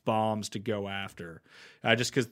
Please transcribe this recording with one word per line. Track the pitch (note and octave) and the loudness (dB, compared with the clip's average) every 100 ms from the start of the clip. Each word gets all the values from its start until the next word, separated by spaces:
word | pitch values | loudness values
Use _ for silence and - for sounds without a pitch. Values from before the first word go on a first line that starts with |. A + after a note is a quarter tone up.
| - | 0
bombs | A2 A2 G#2+ G2+ | 2 2 0 -4
to | A2 | -6
go | G#2 G#2 G2 | -4 -4 -4
after. | G2 G2 - E2+ D#2+ _ - - - | -6 -8 -10 -14 -16 _ -20 -20 -4
Uh, | A2+ A2+ | 2 4
just | B2 | 4
'cause, | C#3 A#2+ | 0 -2